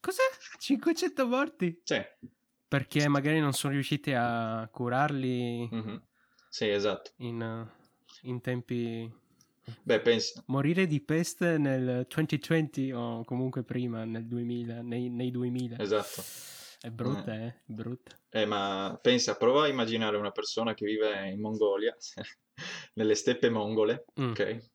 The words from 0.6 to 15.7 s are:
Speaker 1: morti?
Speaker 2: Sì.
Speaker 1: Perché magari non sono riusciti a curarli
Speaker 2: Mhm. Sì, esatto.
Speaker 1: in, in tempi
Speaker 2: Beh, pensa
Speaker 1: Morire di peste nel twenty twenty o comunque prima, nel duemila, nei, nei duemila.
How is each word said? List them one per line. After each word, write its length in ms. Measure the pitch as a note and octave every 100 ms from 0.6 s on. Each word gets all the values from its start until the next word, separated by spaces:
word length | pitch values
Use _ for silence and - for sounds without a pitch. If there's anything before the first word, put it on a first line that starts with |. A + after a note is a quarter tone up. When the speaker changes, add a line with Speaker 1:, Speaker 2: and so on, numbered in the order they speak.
| - C#4 E4+ E4+ F4 - B3
Speaker 1:
morti? 540 | B3+ D4+ - F3+ E3
Speaker 2:
Sì. 180 | - A#2+ G2 _ - _ _ _ _
Speaker 1:
Perché 400 | C#3 - D3 D3
magari 300 | C#3+ C#3 D#3
non 100 | D3
sono 200 | C3 C#3+
riusciti 400 | C#3 C3 C#3+ D3
a 540 | B2+ A#2+ A#2 A2+ A2+ A2+
curarli 960 | - A#2+ B2 D3 C#3+ B2+ B2 A#2+ A#2+ A#2
Speaker 2:
Mhm. 320 | A2+ G#2+ G#2 _ _ _ _ _
Sì, 200 | - G#2+
esatto. 420 | G2+ G2+ F#2+ - _
Speaker 1:
in, 520 | A#2+ A#2 A2+ A2+ A2 - _ _ _ -
in 180 | B2+ B2
tempi 720 | B2+ B2 B2 B2 A#2 A2+ A2+ A2+ _ _ _ _ - A2+
Speaker 2:
Beh, 160 | - A2+
pensa 400 | A#2+ A2+ - - -
Speaker 1:
Morire 400 | C3+ C#3 F3 F#3
di 140 | D3+
peste 560 | - D#3+ E3+ - F3 D#3+
nel 480 | C#3+ C3 B2+ B2 B2+
twenty 300 | - D#3 D3
twenty 520 | - E3 D#3 - C3
o 320 | B2 A#2 A#2 A#2+
comunque 380 | B2 C3 B2+
prima, 400 | A#2 B2 B2 A2+ A2
nel 200 | A2+ A2+
duemila, 560 | A#2+ A#2+ A#2+ A#2 A#2
nei, 280 | A#2+ A#2+ B2
nei 220 | A#2+ B2
duemila. 460 | B2 B2 B2 B2